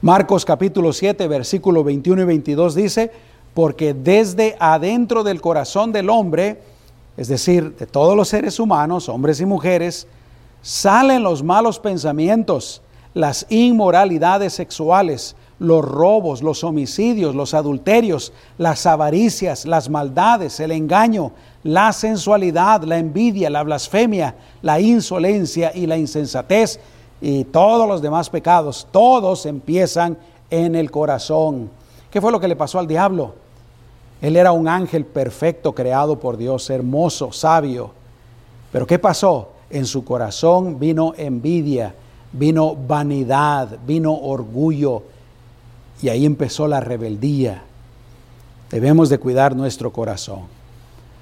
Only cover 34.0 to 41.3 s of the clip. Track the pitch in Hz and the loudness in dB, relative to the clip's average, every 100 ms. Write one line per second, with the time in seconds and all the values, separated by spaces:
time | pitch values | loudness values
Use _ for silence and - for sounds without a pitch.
34 | - - 147 160 180 170 160 175 180 160 | -20 -8 0 4 6 4 2 -2 -2 -4
35 | 147 - 127 - 160 170 156 135 127 131 | -4 -4 -4 -2 -4 -2 -6 -4 -2 0
36 | 147 143 127 113 120 131 - 131 127 139 | 0 -2 -4 -6 -4 -6 -4 -6 -2 0
37 | 170 - 135 - 156 165 147 123 113 - | -2 -2 -8 -4 2 2 2 -6 -10 -16
38 | - - - - - - - - 123 170 | -20 -20 -20 -20 -20 -20 -8 -6 0 2
39 | 208 165 202 151 101 - _ 147 131 139 | 2 2 2 0 -4 -20 _ -8 -6 -6
40 | 120 123 110 - 165 180 185 143 147 160 | -6 -4 -4 -2 2 2 0 -4 -2 0
41 | 160 160 151 | -2 -4 -8